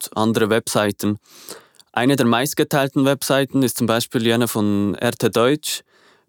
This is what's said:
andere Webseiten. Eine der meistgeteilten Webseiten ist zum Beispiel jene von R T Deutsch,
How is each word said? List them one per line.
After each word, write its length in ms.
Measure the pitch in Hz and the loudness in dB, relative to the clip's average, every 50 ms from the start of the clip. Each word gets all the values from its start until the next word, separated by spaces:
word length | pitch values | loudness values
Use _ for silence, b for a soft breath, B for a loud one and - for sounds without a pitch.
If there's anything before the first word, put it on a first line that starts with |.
| - - - | -14 -8 -4
andere 340 | 107 110 113 110 117 110 101 | -2 0 0 2 2 2 2
Webseiten. 680 | 110 117 - - - 117 104 104 98 - - 104 104 - B B B B B B B B B B B B B B | 2 0 -2 -2 -2 0 0 0 -2 -2 -2 -2 -2 -4 B B B B B B B B B B B B B B
Eine 240 | - 110 123 139 143 | -4 0 2 2 2
der 120 | 131 131 | 2 2
meistgeteilten 760 | 117 117 117 135 151 - - 147 - - 143 135 135 - 147 135 | 2 2 0 -2 -2 -2 -2 -2 0 0 0 0 0 0 0 2
Webseiten 600 | 135 143 135 - - 139 135 139 - - 139 131 | 2 0 0 -2 0 0 0 0 0 0 0 0
ist 140 | 117 - - | 0 0 -2
zum 100 | 120 110 | 0 0
Beispiel 360 | 113 113 - - - 127 113 | 0 0 -2 -2 -2 0 0
jene 220 | 117 117 120 120 | 2 2 2 0
von 480 | 113 - 113 104 104 101 101 101 101 85 | 0 0 -2 0 0 0 0 0 -2 -2
R 180 | - - 120 | -2 -4 -4
T 160 | 117 - 127 110 | -2 0 -2 0
Deutsch, 540 | - 117 117 127 147 151 - - - - b b b b b b b b b | 2 2 2 2 2 0 -4 -8 -10 -10 b b b b b b b b b